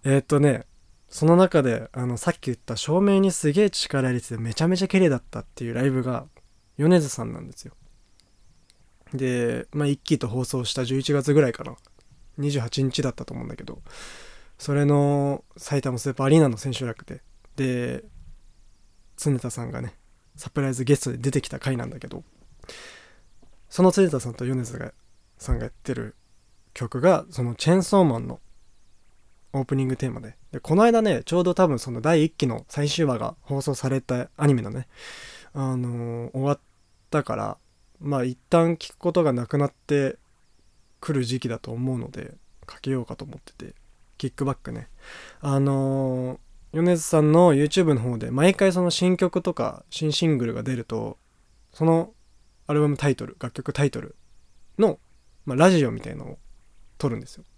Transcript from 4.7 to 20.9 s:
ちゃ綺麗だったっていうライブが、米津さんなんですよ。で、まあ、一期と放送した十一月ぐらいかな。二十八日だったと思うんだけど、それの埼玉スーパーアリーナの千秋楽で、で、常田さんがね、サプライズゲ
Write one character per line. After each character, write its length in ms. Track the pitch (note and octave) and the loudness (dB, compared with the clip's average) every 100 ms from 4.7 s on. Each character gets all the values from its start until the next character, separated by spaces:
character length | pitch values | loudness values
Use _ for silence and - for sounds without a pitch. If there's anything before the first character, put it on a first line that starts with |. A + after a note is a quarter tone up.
| F#3 | 2
ち 60 | |
ゃ 60 | F#3+ | 2
綺 120 | F#3+ | 4
麗 80 | F3 | 4
だ 80 | B2 | 2
っ 60 | - | -4
た 120 | A2 | -12
っ 40 | - | -12
て 100 | - | -10
い 60 | A#2+ | -6
う 40 | |
ラ 100 | A#2+ | 0
イ 60 | C3+ | 0
ブ 120 | C3 | 0
が、 240 | B2+ A#2+ - _ _ _ _ - | -2 -6 -8 _ _ _ _ 0
米 240 | D3+ F3+ | 4 4
津 80 | C#3+ | 4
さ 160 | - | -6
ん 80 | A2+ | -8
な 80 | A#2 | -10
ん 60 | - | -14
で 80 | - | -16
す 80 | |
よ。 80 | - - - _ _ _ _ _ - _ _ _ _ _ - | -18 -20 -20 _ _ _ _ _ -20 _ _ _ _ _ -12
で、 520 | C3 C3 B2 A#2 A#2+ - | -4 -2 0 -2 -4 -6
ま 120 | D3 | -2
あ、 20 | D3 | -2
一 100 | C#3+ | -2
期 220 | - D#3+ | 0 0
と 100 | A#2 | 0
放 160 | B2 | -4
送 220 | B2+ C3 A#2 | -4 -4 -4
し 80 | |
た 100 | - | -4
十 140 | B2 C3+ | -2 -2
一 160 | C3+ | 0
月 180 | C#3+ C3+ | 0 4
ぐ 80 | C#3+ | 4
ら 80 | C3 | 4
い 60 | |
か 100 | - | -2
な。 120 | B2+ B2 _ _ _ - - - | -12 -16 _ _ _ -20 -20 -6
二 140 | C#3+ | -2
十 100 | C#3 | -2
八 240 | A2+ - | -4 -2
日 160 | C3+ - | -2 -2
だ 80 | C3 | -4
っ 40 | |
た 100 | - | -6
と 80 | - | -12
思 100 | B2 | -10
う 40 | A#2 | -10
ん 20 | |
だ 80 | - | -12
け 80 | |
ど、 160 | - - - - - - - - - - | -14 -16 -18 -18 -18 -18 -20 -20 -20 -12
そ 160 | - | -4
れ 100 | C#3+ | 0
の 600 | C#3+ D3 C#3+ C#3+ C#3+ C#3 _ - | 2 4 2 2 0 -4 _ -18
埼 240 | - C#3+ | -4 -2
玉 180 | C3+ B2 | -2 -4
ス 120 | C#3 | -6
ー 40 | |
パ 100 | C3 | -2
ー 20 | C3+ | 6
ア 20 | |
リ 80 | D#3+ | 6
ー 40 | |
ナ 100 | C#3+ | 6
の 80 | A2 | 2
千 140 | C#3 | -6
秋 120 | A#2+ | -6
楽 220 | B2 - - | -8 -8 -14
で、 160 | - - - - - | -16 -18 -20 -14 -6
で、 480 | C3 B2 B2 B2+ - - - - - _ - _ _ _ - - | -4 -2 -4 -8 -12 -20 -20 -20 -20 _ -20 _ _ _ -20 -4
常 200 | D3+ C3 | -2 -2
田 120 | B2 | -4
さ 140 | A#2+ | -8
ん 80 | A#2+ | -10
が 80 | B2 | -10
ね、 140 | A#2+ - _ _ _ - | -10 -14 _ _ _ -16
サ 140 | - | -8
プ 100 | - | -4
ラ 80 | C3+ | -4
イ 60 | |
ズ 100 | B2 | -2
ゲ 100 | B2+ | 2